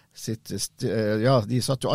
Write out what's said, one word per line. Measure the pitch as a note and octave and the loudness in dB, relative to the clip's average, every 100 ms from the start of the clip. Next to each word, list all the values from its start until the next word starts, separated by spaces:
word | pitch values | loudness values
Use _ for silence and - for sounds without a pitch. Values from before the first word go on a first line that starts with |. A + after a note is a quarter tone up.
| _ | _
sitt | - - A2 - G2 | -12 -8 -8 -8 -8
st-, | - - B2 | -8 -6 -2
eh, | G#2 G#2+ G#2+ | 0 0 2
ja, | A#2 C3+ | 4 4
de | G#2 B2 | 2 0
satt | - C3 | 0 -2
jo | A#2+ | -2